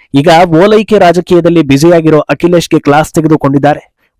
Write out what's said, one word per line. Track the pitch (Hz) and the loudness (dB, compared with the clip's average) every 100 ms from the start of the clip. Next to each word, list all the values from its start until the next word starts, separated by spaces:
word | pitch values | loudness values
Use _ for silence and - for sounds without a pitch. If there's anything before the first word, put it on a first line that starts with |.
| _ | _
ಈಗ | 139 147 165 180 | -2 2 2 2
ಓಲೈಕೆ | 160 202 214 208 208 | 2 2 0 0 0
ರಾಜಕೀಯದಲ್ಲಿ | 175 170 170 175 165 170 | 2 0 0 0 0 0
ಬ್ಯುಸಿಯಾಗಿರೋ | 143 139 170 175 156 151 | 0 0 2 2 2 0
ಅಖಿಲೇಶ್ಗೆ | - 147 175 175 - 156 | -2 -4 -2 -2 -2 -4
ಕ್ಲಾಸ್ | - 143 156 | 0 -2 -2
ತೆಗೆದುಕೊಂಡಿದ್ದಾರೆ. | - 156 156 139 139 143 147 - _ _ - | -2 -2 -2 -2 -2 -2 -4 -8 _ _ -8